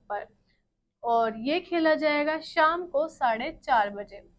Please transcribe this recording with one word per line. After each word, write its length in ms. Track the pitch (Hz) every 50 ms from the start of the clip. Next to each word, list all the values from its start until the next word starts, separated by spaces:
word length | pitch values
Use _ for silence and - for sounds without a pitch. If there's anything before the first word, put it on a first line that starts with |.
| _ -
पर, 160 | 208 202 - - _ _ _ _ _ _ _ _ _ _ _ _ _ _ -
और 340 | 240 233 233 226 220 214 220
ये 200 | 226 277 311 359
खेला 320 | 359 - 349 339 320 311 311
जाएगा 440 | 302 311 302 294 294 294 311 311 320 320
शाम 400 | - - 330 311 311 339 349 359
को 200 | - - 277 320 311
साढ़े 420 | - - 262 233 226 226 254 320 320 -
चार 300 | - 294 254 226 202 202
बजे। 340 | 202 202 208 - 202 - - - _